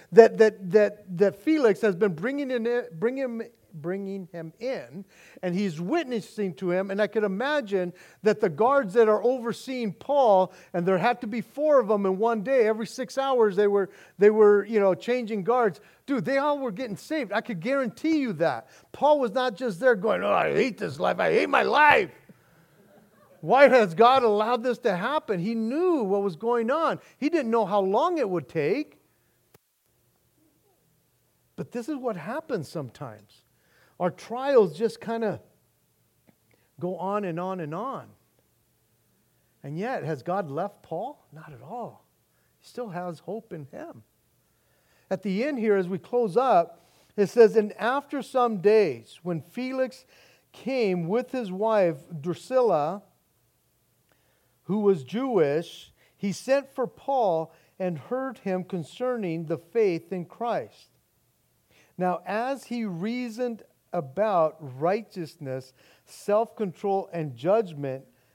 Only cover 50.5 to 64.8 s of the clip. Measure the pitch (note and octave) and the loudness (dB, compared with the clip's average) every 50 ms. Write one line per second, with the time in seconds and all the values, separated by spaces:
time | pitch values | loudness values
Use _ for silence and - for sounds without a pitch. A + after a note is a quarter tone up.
50.5 | - - - A3+ C4+ B3+ A3+ G3 F#3 F3 E3 D#3+ G3+ A#3+ B3+ - - B3+ A#3 F#3 | -20 -12 -8 -6 -2 -2 0 0 0 -2 -2 -2 -2 -2 -2 -4 -6 -6 -6 -6
51.5 | F#3 F#3 G#3+ A3+ A3 G#3 F#3+ E3+ D#3 C#3+ - - F3 D3+ C#3 F3+ E3 - - - | -6 -4 -2 0 2 4 2 2 0 -2 -8 -14 -14 -10 -6 -6 -8 -8 -6 -2
52.5 | B3+ C4 B3 A3 F3 D3+ D3 D#3 F#3 G#3 - _ _ _ _ _ _ _ _ _ | 0 2 2 4 2 2 0 -2 -4 -6 -10 _ _ _ _ _ _ _ _ _
53.5 | _ _ _ _ _ _ _ _ _ _ _ _ _ _ _ _ _ _ _ _ | _ _ _ _ _ _ _ _ _ _ _ _ _ _ _ _ _ _ _ _
54.5 | _ _ _ - F#3+ G#3+ G#3 G3+ G3 D#3 C3 A2+ F3 A3+ C4+ C4 A#3+ F#3+ D#3 C#3 | _ _ _ -6 -4 0 2 2 2 2 0 -6 -6 -4 -2 0 2 2 2 2
55.5 | C#3+ D#3+ E3+ - - - - - _ _ _ _ _ _ - G3+ F3+ - - - | 2 0 -4 -6 -12 -20 -20 -20 _ _ _ _ _ _ -6 -6 -6 -6 -2 0
56.5 | C4+ C#4 C4+ C#4 _ - B3+ B3+ - - - - C#4 C4 A#3 G3 E3 D#3+ D#3+ - | 0 0 0 -2 _ -6 -6 -6 -8 -10 -6 -4 -2 0 2 2 0 0 -2 -4
57.5 | - _ _ _ _ - F#3+ F3+ F3 C#3+ A#2+ - A#3+ C4 C4 C4+ A3 - - G3 | -10 _ _ _ _ -6 -6 -6 -6 -6 -8 -8 -6 -6 -6 -6 -8 -10 -8 -6
58.5 | F#3 F#3 F3+ F3+ G3 F3 D3+ - - - B3 B3+ B3 A#3 G3+ F3 D#3+ E3 E3+ D#3 | -6 -6 -6 -6 -8 -8 -8 -10 -10 -8 -6 -4 -4 -4 -4 -4 -6 -6 -6 -6
59.5 | E3 - - _ - A#3 A3 G3 E3+ D#3+ E3 - G3 F3+ E3+ - - - A3+ A#3+ | -6 -8 -8 _ -2 0 2 2 0 -2 -6 -8 -8 -8 -8 -10 -10 -8 -6 -4
60.5 | G#3+ D#3+ A#2 - _ - - _ _ _ _ _ _ _ _ _ _ _ _ _ | -4 -4 -6 -8 _ -20 -20 _ _ _ _ _ _ _ _ _ _ _ _ _
61.5 | _ _ _ _ _ _ _ _ _ - F#3 F3+ F3+ - - F3+ G3+ G#3+ A#3+ C4 | _ _ _ _ _ _ _ _ _ -4 -2 -2 -2 -2 -4 -6 -6 -4 -4 -4
62.5 | C#4 A#3 - - A#3+ A#3+ A3+ G#3 F3 D#3+ F#3 A3 A#3+ B3 B3+ A#3+ G#3+ A3+ B3 B3 | -6 -8 -8 -8 -8 -6 -6 -6 -6 -6 -6 -6 -6 -6 -8 -8 -8 -6 -6 -6
63.5 | A#3 G3 - _ _ _ _ _ - F3 D3+ C3 C3 - G#3+ A3 G3 F3 D#3+ D#3 | -6 -8 -14 _ _ _ _ _ -6 -6 -6 -6 -4 -2 -2 0 2 2 2 2
64.5 | D3+ - D#3+ C3+ B2 B2+ | 0 -4 -14 -16 -8 -4